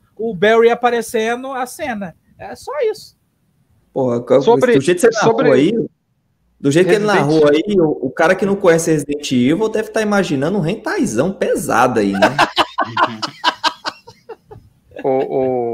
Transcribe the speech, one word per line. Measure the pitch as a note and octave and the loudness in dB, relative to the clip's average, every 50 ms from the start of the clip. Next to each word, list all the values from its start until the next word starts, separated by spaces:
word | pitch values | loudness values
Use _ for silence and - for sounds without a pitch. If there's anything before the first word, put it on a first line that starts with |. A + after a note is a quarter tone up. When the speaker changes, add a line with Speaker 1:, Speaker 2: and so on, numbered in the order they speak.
| _ _ _ | _ _ _
Speaker 1:
o | - A3 A#3 G#3+ | -8 -8 -6 -2
Barry | E3 G3 G#3+ A3+ A3+ A#3 A#3 | 0 2 4 4 6 4 4
aparecendo | A#3 A#3 - A#3+ A#3+ A#3 A3+ - - A3 A3 A3+ A#3+ B3+ B3+ C4+ | 2 2 0 0 0 -2 -4 -4 -4 -4 -2 -2 -4 -6 -8 -10
a | C4+ B3+ C4 | -8 -8 -8
cena. | B3+ - - D#4+ C#4 A#3 G#3 G3 E3 - _ _ _ _ - | -8 -10 -10 -8 -8 -8 -8 -10 -12 -14 _ _ _ _ -18
É | - G3 A#3+ | -16 -16 -16
só | - - - C5 D5+ | -16 -12 -10 -4 -2
isso. | B4 G#4+ G4 - - - _ _ _ _ _ _ _ _ _ _ _ _ _ _ _ _ | -2 -2 -4 -6 -12 -20 _ _ _ _ _ _ _ _ _ _ _ _ _ _ _ _
Speaker 2:
Porra, | - - C3 A#2+ A#2+ A#2+ | -4 -2 -2 0 -2 -2
co-, | B2 - - C#3+ | 0 2 2 4
Speaker 3:
Sobre, | C#3 A3 A#3 - B3 B3 A#3 | 4 4 4 4 4 4 2
Speaker 2:
do | - | 2
jeito | - F3+ F3+ F3+ | 2 2 0 2
que | - A3 | 2 2
você | - G#3+ | 2 2
narrou | G3 A3+ A3 G3+ | 0 0 2 2
Speaker 3:
sobre | D3+ D3 | 2 4
Speaker 2:
aí, | C3 B2 C#3+ F#3 A#3 A3+ D#3+ - _ _ _ _ _ _ _ _ _ _ _ _ _ - | 4 4 4 2 0 -2 -6 -6 _ _ _ _ _ _ _ _ _ _ _ _ _ -4
do | - C#3+ | -2 2
jeito | C#3 E3+ F#3 E3+ | 2 4 4 4
que | F#3+ | 2
ele | G#3 G#3 | 2 2
Speaker 3:
Resident | G#3 G3+ E3+ C#3 D3 | 0 0 2 2 2
Speaker 2:
narrou | D#3 D#3 D3+ D3 | 2 4 4 4
aí, | D3 D#3 - G#3 G#3 F#3 | 4 2 0 0 0 2
o, | E3 D3+ - - - | 2 0 0 -2 -6
o | B2+ | -6
cara | - - E3 E3 F#3 | -2 0 2 2 2
que | - G#3+ | 2 0
não | F#3+ G3 | -2 -2
conhece | G3 - F3 E3 E3 E3 E3+ | 2 4 4 4 4 2 0
Resident | D#3+ D3+ C#3 - C#3+ D3 - - | 0 0 -2 -4 -8 -8 -4 -2
Evil | C#3 B2 A#2+ C3+ D#3 G#3 A3 A3 | 0 2 2 2 2 0 -2 -2
deve | G#3+ G#3+ G#3+ G#3+ | -2 -4 -6 -4
tá | - A3+ | -2 -2
imaginando | A3 G#3 G#3 G3+ F#3 - D#3 C3 C#3 E3 G3 G#3 | 0 0 0 0 0 0 -2 -2 -2 -2 -2 -2
um | D#3 | -2
hentaizão | D#3+ E3 - - D#4+ F#4+ G#4 C4+ - A2 A2 D3 F#3+ | -2 -4 -4 -6 -6 -2 -2 -2 -2 0 -2 -2 -2
pesado | G3 - G3 A3+ B3+ C4 D#3+ A2+ A2 A2+ B2+ B2+ A#2+ A2+ | -2 -2 -2 -2 -2 -2 -2 0 0 2 2 2 2 0
aí, | G#2 G2+ | 0 0
né? | G2 F#2+ | 0 0
Speaker 3:
<laughs> | - - - - - - - - - - - - - - - - - - A3+ - - - - - - D#4+ - - - D#4+ - - - D#4+ - _ _ A#4+ - _ _ - G#4 _ _ - - - _ _ _ _ _ _ - - - | 0 0 0 0 -2 -2 -2 -4 -4 -4 -4 -8 -8 -6 -2 -4 -2 -4 -4 -8 -12 -14 -10 -6 -6 -6 -6 -4 -6 -8 -6 -6 -12 -14 -14 _ _ -20 -20 _ _ -20 -20 _ _ -20 -20 -20 _ _ _ _ _ _ -14 -6 -4
O, | C#3 C3 C3 C#3 - - C3+ C3 C3 B2+ B2 A#2+ A#2 | -2 -2 -2 -2 -4 -4 -2 -2 -2 -2 -4 -4 -4